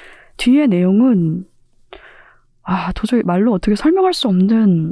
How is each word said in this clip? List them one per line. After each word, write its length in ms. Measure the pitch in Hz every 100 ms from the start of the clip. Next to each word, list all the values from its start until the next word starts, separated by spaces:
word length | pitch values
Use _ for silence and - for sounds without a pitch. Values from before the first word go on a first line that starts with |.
| - - - -
뒤에 300 | 240 277 285
내용은, 800 | 175 180 202 254 202 165 170 190 _ _ _ - - - - - _ _ _
아, 300 | - 180 170
도저히 320 | - 220 240
말로 300 | 175 175 226
어떻게 220 | 190 208 208
설명할 380 | 311 381 370
수 140 | 349 247
없는 640 | 185 196 226 208 170 160